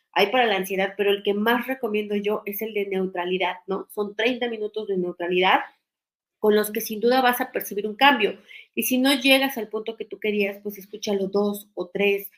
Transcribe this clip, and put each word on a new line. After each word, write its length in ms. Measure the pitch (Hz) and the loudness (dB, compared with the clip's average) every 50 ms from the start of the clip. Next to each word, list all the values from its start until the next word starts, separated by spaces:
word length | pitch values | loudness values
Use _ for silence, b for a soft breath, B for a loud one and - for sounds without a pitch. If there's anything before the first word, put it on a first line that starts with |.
| b b | b b
hay 160 | _ 175 202 | _ 2 2
para 180 | 202 254 254 240 | 4 4 2 2
la 120 | 220 196 | 2 2
ansiedad, 360 | 185 185 190 196 185 196 196 196 | 0 -2 -2 -2 -2 -2 -2 -2
pero 140 | - 196 202 | 0 0 0
el 140 | 202 202 202 | 0 2 0
que 100 | 208 202 | -2 0
más 320 | 202 214 233 240 247 233 | 2 2 2 2 2 0
recomiendo 500 | 254 262 262 240 208 208 214 214 208 208 | -4 -6 -4 -4 -4 -2 -4 -2 -2 -4
yo 280 | 202 196 208 214 - - | -4 -2 -2 -4 -4 -6
es 160 | 208 202 - | -8 -8 -8
el 140 | 220 220 208 | -8 -6 -4
de 100 | 202 196 | -6 -4
neutralidad, 680 | 202 190 190 190 185 185 180 175 180 185 180 185 180 185 - - | -2 -2 -2 -2 -2 -4 -4 -2 -2 -2 0 0 -2 -4 -6 -6
¿no? 220 | 190 190 - - - | -6 -6 -6 -6 -8
Son 260 | - 214 208 202 208 | -6 -6 -6 -4 -2
treinta 320 | - 220 254 254 226 247 | 0 0 0 0 0 -4
minutos 400 | 240 226 214 208 214 - 214 214 | -4 -4 -6 -6 -6 -6 -8 -6
de 100 | 196 196 | -4 -2
neutralidad 640 | 185 175 175 175 - 175 180 180 180 185 190 233 311 - - - _ _ _ _ _ _ _ _ _ _ _ _ _ - | -2 -2 -4 -4 -6 -4 0 2 2 4 4 4 2 0 -6 -14 _ _ _ _ _ _ _ _ _ _ _ _ _ 2
con 100 | 214 208 | 4 4
los 160 | 214 208 208 | 4 2 0
que 80 | 214 226 | -4 -6
sin 200 | 220 - 220 208 | -6 -6 -4 0
duda 240 | 226 240 254 262 247 | 2 4 4 6 6
vas 180 | 240 247 - | 4 4 2
a 100 | 254 - | -2 -4
percibir 360 | - 202 - - 196 202 202 | -4 -6 -8 -6 -6 -6 -6
un 80 | 214 208 | -6 0
cambio. 420 | - 269 285 269 220 202 185 190 B B B B B B B _ | 4 6 6 6 6 2 0 -2 B B B B B B B _
Y 80 | 233 226 | -4 0
si 160 | - 254 254 | 0 2 2
no 200 | 254 277 285 247 | 4 4 2 4
llegas 380 | 247 269 269 269 269 269 - | 6 6 6 6 4 0 -2
al 100 | 240 208 | -6 -8
punto 280 | - 214 214 214 226 220 | -8 -8 -8 -8 -8 -10
que 100 | - 208 | -10 -12
tú 140 | - - - | -12 -10 -6
querías, 400 | - 214 208 208 202 196 202 - | -4 -2 0 0 0 -2 -4 -8
pues 160 | - 208 202 | -10 -12 -12
escúchalo 500 | 196 - - - 208 - 214 202 196 190 | -12 -16 -16 -14 -8 -4 -4 -2 -2 -2
dos 420 | 190 202 202 208 202 202 202 - _ _ | -2 0 0 0 0 -2 -6 -10 _ _
o 140 | 175 180 | -10 -10
tres 420 | - - 196 202 202 202 196 202 - b | -6 -4 0 0 0 0 0 -4 -12 b